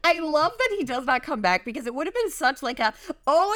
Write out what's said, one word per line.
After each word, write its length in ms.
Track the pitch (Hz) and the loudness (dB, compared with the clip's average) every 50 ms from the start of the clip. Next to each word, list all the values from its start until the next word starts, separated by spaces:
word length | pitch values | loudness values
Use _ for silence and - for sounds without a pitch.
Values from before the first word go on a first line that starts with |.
| - | 2
I 140 | 339 330 330 | 2 2 2
love 340 | 330 311 302 302 311 - 480 453 | 0 0 2 2 2 2 2 0
that 160 | 523 494 403 | 0 0 0
he 80 | 415 302 | -2 -4
does 220 | 247 247 254 262 | -4 -4 -2 0
not 160 | 269 262 247 | 0 0 0
come 180 | - 302 294 220 | 0 -4 -4 0
back 240 | 208 180 180 185 - | 2 2 2 0 -2
because 220 | 247 226 277 226 | -6 -8 -8 -8
it 80 | 240 233 | -6 -6
would 120 | 269 311 | -4 -6
have 80 | 370 - | -4 -2
been 160 | 480 453 370 | -2 -2 -2
such, 320 | - - 262 254 269 - | -2 0 0 0 0 0
like, 180 | - 240 254 - | -4 -6 -2 -2
a, 120 | 226 220 214 - - - 294 - _ | -2 -2 -2 -4 -10 -12 -12 -4 _
"Oh, 280 | 262 294 330 370 403 427 | 2 4 4 4 4 2